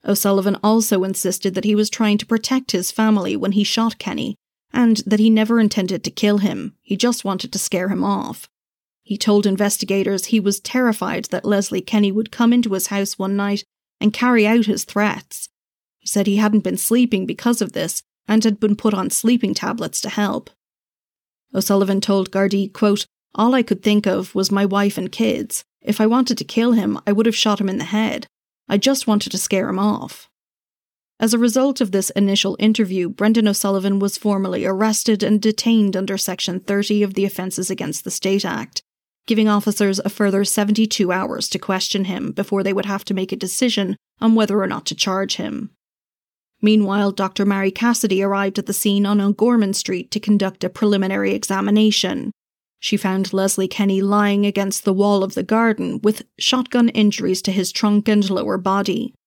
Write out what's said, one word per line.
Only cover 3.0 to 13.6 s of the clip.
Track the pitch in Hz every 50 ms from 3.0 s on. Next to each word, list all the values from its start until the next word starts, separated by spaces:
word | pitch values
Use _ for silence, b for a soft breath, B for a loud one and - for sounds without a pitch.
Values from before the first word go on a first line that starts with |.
| 220 220 214 202 180 196 -
when | - 190 196
he | 190 208 202
shot | - - 226 226 226 220 _
Kenny, | - 190 - - - - - _ _ _ _ _ _ _
and | - 247 240 233 220 214
that | - 196 214 208
he | 214 226
never | 220 220 220 214 233 233
intended | 220 208 - 220 185 180 185 - -
to | 180
kill | - - - 208 208 208
him, | 196 196 208 196 - - _ _
he | _ _ 202
just | 196 - 240 240 - -
wanted | 190 190 180 - -
to | - -
scare | - - - 175 180 190
him | 196 180 185
off. | 196 202 190 - - - - - _ _ _ _ _ _ _ _ _ _ _
He | _ _ 202 208
told | - 226 208 208 208
investigators | 202 190 190 208 202 208 - 208 - 196 196 190 196 196 185 -
he | - 233 220
was | 185 202 196 -
terrified | _ - - 254 254 233 214 - 196 - 160 180 220 -
that | - 180 -
Leslie | - 208 196 196 - 196 190
Kenny | 185 - - 208 208 196
would | 196 214 220 -
come | - - 233 233
into | 240 247 233 220 190
his | 190 190
house | - 202 202 196 202 - -
one | 196 190 196
night | 202 202 202 202 196